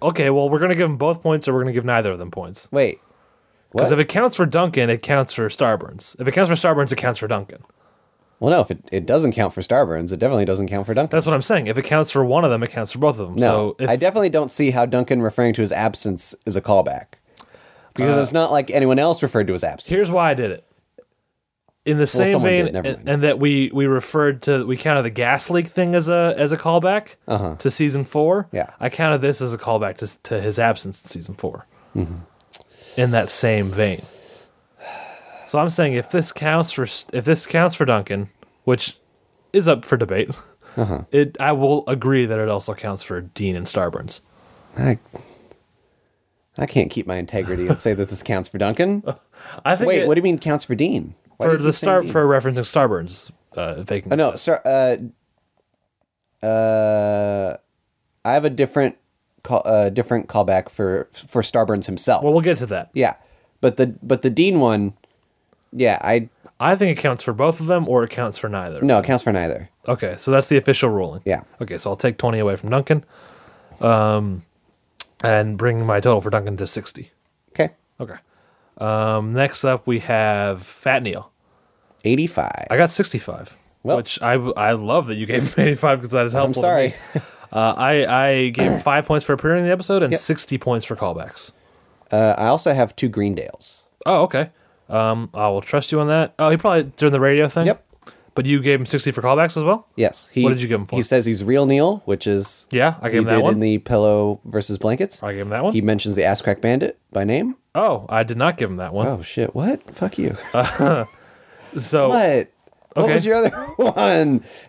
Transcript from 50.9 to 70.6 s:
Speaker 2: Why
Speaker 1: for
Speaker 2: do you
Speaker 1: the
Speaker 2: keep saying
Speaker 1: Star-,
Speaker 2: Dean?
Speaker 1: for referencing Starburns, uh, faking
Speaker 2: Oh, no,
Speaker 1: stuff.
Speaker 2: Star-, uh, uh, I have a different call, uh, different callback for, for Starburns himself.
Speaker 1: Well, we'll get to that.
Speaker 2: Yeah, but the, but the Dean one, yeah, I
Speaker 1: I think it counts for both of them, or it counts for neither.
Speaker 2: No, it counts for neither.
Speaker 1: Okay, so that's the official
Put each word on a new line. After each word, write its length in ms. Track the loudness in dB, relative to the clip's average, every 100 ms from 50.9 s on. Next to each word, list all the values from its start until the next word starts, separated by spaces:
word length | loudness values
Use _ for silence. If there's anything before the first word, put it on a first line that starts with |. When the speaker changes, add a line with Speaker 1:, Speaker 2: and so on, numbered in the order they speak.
| -2 -6 -14 _ -4
Speaker 2:
Why 120 | 0
Speaker 1:
for 100 | 2
Speaker 2:
do 60 |
you 60 | 0
Speaker 1:
the 20 |
Speaker 2:
keep 20 |
saying 160 | 0 2
Speaker 1:
Star-, 100 | 2
Speaker 2:
Dean? 100 | 2
Speaker 1:
for 160 | 2 4
referencing 380 | 4 2 -2
Starburns, 640 | 0 2 2 0 -6 -10 -14 -20 _ -8
uh, 260 | -8 -8
faking 260 | -6 -6 -2
Speaker 2:
Oh, 60 | 0
no, 180 | 0 0
Speaker 1:
stuff. 260 | -2 -2
Speaker 2:
Star-, 0 |
uh, 320 | 0 2 2 0 -6 -16 _ _ _ _ _ _ _ _ _ _ _ _ -2
uh, 1080 | 0 2 2 2 2 2 0 0 -2 -4 -6 _ _ _ _ _ _
I 80 | 0
have 120 | 2
a 60 | 2
different 460 | 0 0 2 0 -2 _ _ _ _
call, 200 | -2 0
uh, 240 | 2 4 4
different 400 | 0 0 -2 0
callback 400 | 0 2 0 -2
for, 400 | -4 -2 -2 -4
for 300 | -14 -6 -4
Starburns 440 | 0 0 0 0 -4
himself. 360 | -4 0 2
Speaker 1:
Well, 100 | 2
we'll 100 | 2
get 160 | 2 0
to 80 | -2
that. 240 | -6 -6
Speaker 2:
Yeah, 200 | 0 0 -2 _ _ _ _
but 160 | 2 2
the, 180 | 0 -2
but 200 | -2 0
the 80 | 0
Dean 300 | 2 4 4
one, 340 | 4 2 -2 -6 _ _ _ _ _ _ _
yeah, 260 | 0 0 2
I 260 | 0 0 -2 _ -20 -2
Speaker 1:
I 160 | 0
think 240 | 2 2 2
it 40 |
counts 200 | -2 -2
for 100 | -4
both 280 | 0 0 0
of 60 | 0
them, 220 | 0 2
or 140 | 2
it 60 | 0
counts 280 | -2 -6 -6
for 100 | -6
neither. 320 | -6 -8 -2
Speaker 2:
No, 180 | 4 4
it 60 |
counts 200 | 4 0
for 80 | 2
neither. 360 | 0 -2 -4 -10 _ -4
Speaker 1:
Okay, 280 | -4 -4 -4
so 120 | 2
that's 180 | 2 4
the 80 |
official 320 | 2